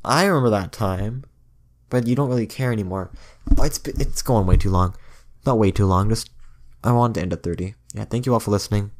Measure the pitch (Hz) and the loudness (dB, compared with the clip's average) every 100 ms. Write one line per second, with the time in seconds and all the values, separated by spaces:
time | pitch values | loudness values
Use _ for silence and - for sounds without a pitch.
0 | - 139 196 165 123 104 90 - 104 92 | 0 2 2 2 2 0 -2 -4 -4 -2
1 | 104 131 - _ _ _ _ _ _ 123 | -6 -8 -14 _ _ _ _ _ _ -2
2 | 117 123 139 123 107 - 131 113 92 95 | 0 0 0 -2 -4 -4 -4 -2 -4 -6
3 | 90 - - - - - 160 - 147 - | -8 -14 -20 -14 2 4 4 0 -8 -4
4 | - - - 117 92 90 101 92 92 - | -4 -2 0 2 4 4 4 2 0 -2
5 | - - - - - 117 101 92 98 92 | -20 -20 -20 -6 0 2 2 4 2 2
6 | 101 110 - - - - - - 117 120 | 2 -2 -6 -18 -20 -20 -20 -6 0 2
7 | 120 101 90 82 85 82 92 - _ - | 2 -2 -4 -6 -6 -6 -8 -10 _ -12
8 | 110 117 127 117 - 101 - 104 101 | -6 -4 0 -2 0 -2 0 -2 -2